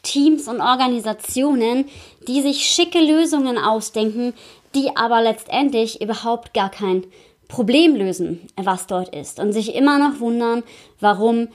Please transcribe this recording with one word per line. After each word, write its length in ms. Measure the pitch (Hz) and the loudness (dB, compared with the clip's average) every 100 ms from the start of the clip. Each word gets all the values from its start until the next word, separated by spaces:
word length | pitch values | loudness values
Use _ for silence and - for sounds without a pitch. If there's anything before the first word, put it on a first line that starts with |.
Teams 460 | - 277 294 302 220 | -6 2 4 2 0
und 140 | 240 | -4
Organisationen, 1200 | 247 254 254 240 214 208 - 254 285 262 226 247 277 - - _ - | 0 2 2 0 -4 -6 -6 -2 0 2 2 0 -2 -8 -20 _ -4
die 140 | 262 | 0
sich 240 | 277 277 - | 0 0 0
schicke 340 | - 349 339 | 0 2 4
Lösungen 600 | 311 311 320 294 262 240 | 4 4 2 0 0 0
ausdenken, 760 | - 220 214 220 220 220 247 233 - - _ | 0 -2 -2 -2 -2 -2 -4 -6 -16 -20 _
die 240 | 277 277 - | -4 -2 0
aber 240 | 226 233 | 2 4
letztendlich 800 | 226 220 - 247 285 226 226 - | 2 0 -4 -2 0 0 -2 -4
überhaupt 520 | 208 214 233 233 - | -6 -4 -4 -4 -4
gar 160 | 220 190 | -4 -4
kein 360 | - 202 185 185 - _ _ _ | -4 -2 0 -2 -14 _ _ _
Problem 480 | - 208 277 339 262 | -2 2 6 6 4
lösen, 520 | 190 185 170 170 - - | 0 -2 -4 -6 -10 -6
was 320 | 190 185 - | -4 -4 -4
dort 280 | 185 180 147 | -6 -6 -10
ist. 240 | 143 - | -14 -6
Und 140 | 208 | -2
sich 220 | 208 220 - | -2 -4 0
immer 240 | 277 285 | 2 4
noch 200 | 285 285 | 2 0
wundern, 440 | 233 233 233 233 226 - - _ | -4 -2 -2 -2 -6 -18 -20 _
warum 480 | 208 196 220 233 233 | 0 2 2 0 -2